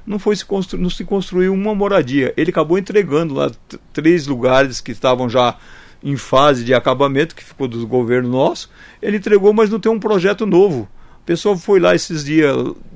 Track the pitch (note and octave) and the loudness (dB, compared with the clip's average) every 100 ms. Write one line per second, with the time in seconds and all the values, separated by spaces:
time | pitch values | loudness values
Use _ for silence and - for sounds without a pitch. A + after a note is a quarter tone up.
0 | - G3+ G#3 G#3 - G3 F#3 F3+ F3+ - | -8 -4 -2 -4 -4 -6 -4 -4 -4 -4
1 | G3 G3+ F#3 F3+ F#3 F#3+ G#3 G#3 G3+ G3 | -6 -6 -4 0 0 0 -2 -2 0 0
2 | B2+ C#3 B2 - D#3 - D#3 F#3 F#3+ G3+ | 0 0 0 -2 -2 0 0 -2 0 0
3 | E3+ D3 E3 C#3 C#3 - - - - - | 0 -2 -2 -2 -4 -6 -20 -20 -14 -2
4 | D#3 F3 C#3+ B2 B2 C3 C#3 A#2 - A2 | 2 2 0 -2 2 2 2 -2 -12 -4
5 | C3 B2+ B2 B2 A#2+ - - - - - | 0 0 0 2 0 -2 -14 -20 -20 -12
6 | C#3+ C#3 - C3 D3 C3 A#2 B2 C3+ B2+ | -8 -8 0 4 4 2 2 2 2 0
7 | C#3 C#3 D#3+ - - - C3 A#2 A2+ B2+ | 0 0 -2 -6 -16 -8 -6 -6 -2 -2
8 | A#2 B2 B2 B2+ D3+ F4 - - - - | 0 0 0 0 0 -2 -12 -20 -20 -10
9 | - G#3 F#3+ G3+ G3 G#3+ G#3+ G#3+ A3 A3+ | -4 -4 2 4 4 4 2 0 -2 -2
10 | G#3 G3+ F#3+ G3+ G#3+ E3+ G3+ C3+ G#2 - | 0 0 0 -2 2 4 4 2 -8 -14
11 | - - - E3+ G#3 F#3 - G3 F3 F3 | -20 -12 -6 -2 0 -2 2 4 4 2
12 | - D#3+ C#3 D#3 D3 B2+ B2+ - - | -2 -8 0 2 4 2 -4 -8 -16